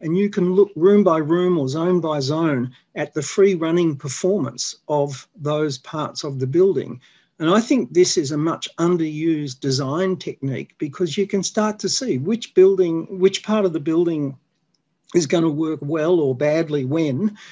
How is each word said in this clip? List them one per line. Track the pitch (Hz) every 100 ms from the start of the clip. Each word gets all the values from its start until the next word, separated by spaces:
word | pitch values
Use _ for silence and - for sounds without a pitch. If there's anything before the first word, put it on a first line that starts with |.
and | 160 175
you | 202
can | 202 180 185
look | 202 -
room | 175 208
by | 185 160
room | 147 170 180 175
or | 131
zone | 151 170 185
by | 160 151
zone | 131 156 165 135 127 - _ -
at | 151
the | 156
free | 143 - 196
running | 180 160 175 170 135
performance | 139 - 180 202 139 - - - -
of | 147 143 131 - 233
those | 147 151 156 131
parts | - 156 147 -
of | 151 135
the | 131
building. | 165 190 139 - 120 - _ _ -
And | 160
I | 202
think | 233 269 -
this | 156 180 -
is | 139
a | 151
much | 160 - - -
underused | 170 180 160 151 165 156 147 127
design | 143 131 135 151 190 185
technique | - 127 139 127 147 _
because | 156 - 180 143
you | 196
can | 202
start | 180 - 214 208
to | 196
see | - 254 135
which | 151 233 - -
building, | 185 196 175 165 156 190
which | 190 196
part | - 214
of | 196
the | 165
building | 151 160 170 160 139 139 _ _ _ _ _ _ _
is | 175 143
gonna | 175 165
work | 147 160 156
well | 143 160 156 180
or | 139
badly | 127 147 156 156 147
when, | 127 160 151 131 214 - -